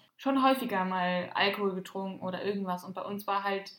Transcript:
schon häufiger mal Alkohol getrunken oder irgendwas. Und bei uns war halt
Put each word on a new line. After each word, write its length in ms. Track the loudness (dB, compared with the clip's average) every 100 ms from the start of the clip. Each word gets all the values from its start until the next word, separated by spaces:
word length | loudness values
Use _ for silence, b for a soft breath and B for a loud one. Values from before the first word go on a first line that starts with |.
| B -6
schon 260 | 0 4
häufiger 420 | 6 4 2 0
mal 460 | 2 2 2 2 0
Alkohol 400 | 2 2 2 0
getrunken 460 | -2 -6 -6 -6 -6
oder 180 | -6 -4
irgendwas. 380 | -2 -2 -2 -4
Und 100 | -6
bei 80 | -8
uns 240 | -6 -6 -2
war 180 | 0
halt 260 | 0 -2 -6